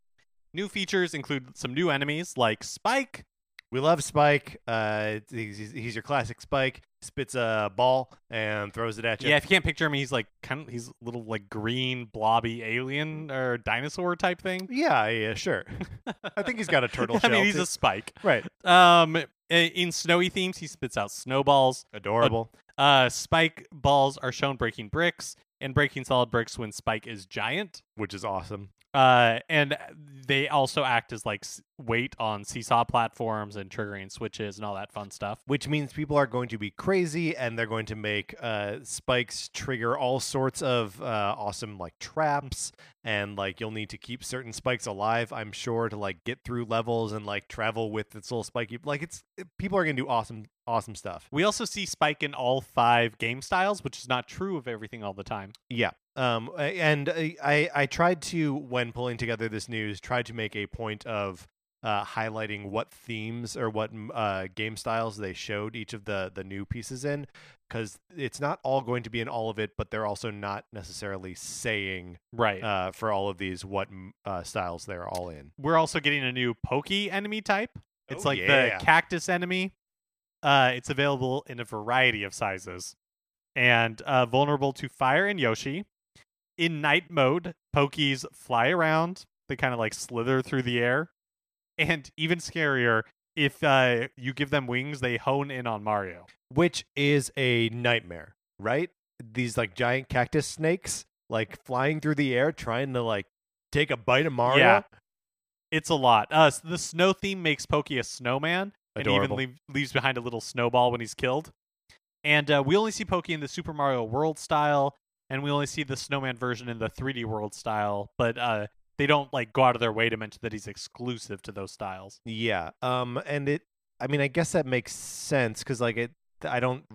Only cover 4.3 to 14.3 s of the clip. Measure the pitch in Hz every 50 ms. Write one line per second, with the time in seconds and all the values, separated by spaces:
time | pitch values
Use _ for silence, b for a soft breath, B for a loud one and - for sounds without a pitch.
4.3 | 147 139 - - - - _ - 117 113 110 107 107 107 107 107 107 110 107 -
5.3 | 131 117 113 104 101 104 107 107 - 123 110 120 104 113 - - 147 139 113 107
6.3 | 117 - - - 151 135 131 131 - - - _ _ _ - - - 147 131 -
7.3 | - 127 117 113 110 110 104 101 95 104 123 127 131 131 127 - - - _ -
8.3 | 113 113 110 107 107 107 101 101 - 113 117 113 107 110 113 117 110 - 131 139
9.3 | 147 143 - - 190 185 139 165 151 - 165 151 147 139 135 120 135 120 110 -
10.3 | _ _ - - 135 147 156 - 117 120 117 123 - _ 117 117 117 120 113 110
11.3 | 110 107 101 101 - 110 107 113 120 127 127 127 127 123 120 107 - 113 107 110
12.3 | 113 117 117 117 117 117 113 110 113 123 131 131 139 147 151 156 156 156 156 151
13.3 | 135 131 131 127 120 117 - - 110 120 135 151 - - 180 175 175 165 - 180